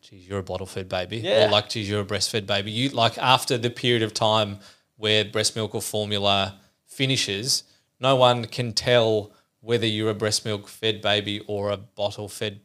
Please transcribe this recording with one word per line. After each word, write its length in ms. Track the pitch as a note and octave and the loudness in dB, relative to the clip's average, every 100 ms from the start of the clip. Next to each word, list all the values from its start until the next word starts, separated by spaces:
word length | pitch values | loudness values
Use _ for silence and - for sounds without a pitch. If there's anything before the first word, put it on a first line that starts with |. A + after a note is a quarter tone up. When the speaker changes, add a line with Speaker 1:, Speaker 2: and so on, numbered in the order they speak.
Speaker 1:
"Geez, 260 | - G2 F2+ | -20 -20 -8
you're 120 | G2 | -6
a 40 | |
bottle-fed 440 | F#2 F#2 F#2+ G2 F#2 | -6 -8 -8 -10 -6
baby," 300 | F#2 F2+ A2 | -4 -4 -6
Speaker 2:
Yeah. 280 | F3 G3+ G#2+ | 0 4 4
Speaker 1:
or 40 | |
like, 200 | G#2 - | 4 2
"Geez, 200 | A#2 G2+ | -4 -4
you're 120 | G#2 | -4
a 40 | G2 | -2
breastfed 400 | G2+ - A2+ G2 | -2 -2 -2 -2
baby." 260 | G2+ G2 | -2 -2
You, 180 | G#2+ C3+ | -4 -2
like, 280 | A#2+ A#2 - | 2 2 2
after 400 | C3 B2+ - B2+ | 4 4 4 -2
the 120 | A#2+ | -2
period 340 | - B2 A#2+ | -2 0 2
of 100 | A2 | 0
time 460 | - A2 A2 G#2 G2+ - - _ _ | 0 2 4 2 -4 -14 -20 _ _
where 280 | G#2+ G#2+ G#2 | 2 2 2
breast 300 | G#2+ G#2+ A2+ | 0 -2 -2
milk 200 | G#2+ A2+ | -4 -4
or 60 | |
formula 760 | - G#2+ G#2 G#2 G2+ G2 G2 G2 _ _ _ | -4 -4 -2 0 2 2 0 -6 _ _ _
finishes, 800 | - C3+ C3 - G2 A#2+ - - _ _ _ | -2 0 0 -2 -4 -2 -4 -6 _ _ _
no 160 | B2+ C3 | 2 6
one 300 | B2 B2 A2 | 6 4 -2
can 280 | - A#2+ | -6 -6
tell 580 | G#2 B2+ B2 A2+ G#2+ G2 _ _ _ | -4 2 4 4 2 -2 _ _ _
whether 240 | A2 A#2 A2+ | -2 0 0
you're 240 | G#2+ G#2+ | 0 -2
a 60 | G2+ | 0
breast 300 | G#2+ - A#2 | -2 -2 -4
milk 220 | G#2 - | -6 -8
fed 340 | - A2 G#2 | -4 -4 -2
baby 400 | G#2 G#2 G2+ G2+ - | 0 0 0 -6 -6
or 220 | G#2 G#2 | -4 -4
a 60 | G2+ | -4
bottle 500 | A2+ - G2+ G#2 G2+ | -8 -6 -6 -6 -12
fed, 300 | - A2 G2+ | -8 -8 -8